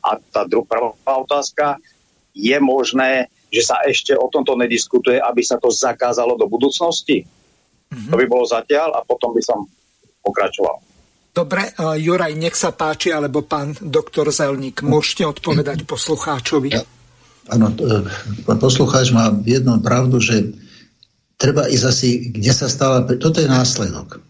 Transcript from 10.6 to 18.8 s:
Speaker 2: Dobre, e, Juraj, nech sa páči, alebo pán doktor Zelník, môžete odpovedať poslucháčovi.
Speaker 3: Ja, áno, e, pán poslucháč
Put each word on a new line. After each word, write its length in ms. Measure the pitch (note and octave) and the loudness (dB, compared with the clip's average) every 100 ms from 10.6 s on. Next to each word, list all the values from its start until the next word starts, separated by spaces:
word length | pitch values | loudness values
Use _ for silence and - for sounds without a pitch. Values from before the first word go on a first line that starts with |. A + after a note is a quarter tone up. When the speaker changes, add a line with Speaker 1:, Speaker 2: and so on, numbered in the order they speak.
| F2 - _ _ _ _ _ | -4 -4 _ _ _ _ _
Speaker 2:
Dobre, 400 | F3 D#3 - G3 | -6 -2 -4 -4
e, 300 | - D#3+ D#3 | -4 -4 -2
Juraj, 320 | D#3 F3 E3 D3+ | 0 0 -2 -4
nech 220 | E3 - | -4 -2
sa 160 | - - | -4 -2
páči, 380 | D#3 D3+ F3+ | -4 -2 -2
alebo 320 | D#3 C#3+ C#3+ C#3+ | -2 -2 -2 -2
pán 320 | D3+ C#3+ D3+ | -6 -6 -10
doktor 540 | E3 D3+ - - D3+ C#3+ | -2 -2 0 -2 0 0
Zelník, 480 | C#3+ C3+ C3+ - | -2 -2 -6 -4
môžete 400 | D3 D3+ - - | 2 2 2 -2
odpovedať 640 | D#3+ C#3+ F3 D3+ C#3+ C3+ - | -4 -2 -2 0 0 -4 -6
poslucháčovi. 880 | C3 - D#3 - C#3+ - D#3 C3+ - | -6 -2 -2 -2 -4 0 0 0 -4
Speaker 3:
Ja, 80 | - _ _ _ _ _ - A#2+ | -6 _ _ _ _ _ -2 2
áno, 160 | G#2+ | 2
e, 320 | - - G#2+ F#2+ - A2+ G#2 | 2 0 0 -2 -8 -10 -6
pán 160 | - A#2+ | -2 2
poslucháč 560 | C3 C3 | 2 4